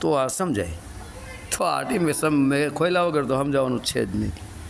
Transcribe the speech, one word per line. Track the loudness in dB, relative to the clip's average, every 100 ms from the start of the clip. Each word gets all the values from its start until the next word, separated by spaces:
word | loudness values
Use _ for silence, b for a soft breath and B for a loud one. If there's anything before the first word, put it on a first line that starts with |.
તો | 0
આ | 2 2
સમજાય. | 0 -2 0 -2 -6 -12 -14 -14 -14 -14 -14 -6 -2
તો |
આટી | 0 0 0 0
મે-, | 2
સમ-, | 2 2
મે-, | 4 4 4 2
ખોલ્યા | 2 2 4
વગર | 2 2
તો | 2 0
સમજાવવાનું | 2 2 2 0
છે | -2 -2
જ | 0 0
નહીં. | -2 -4 -10 -14 -14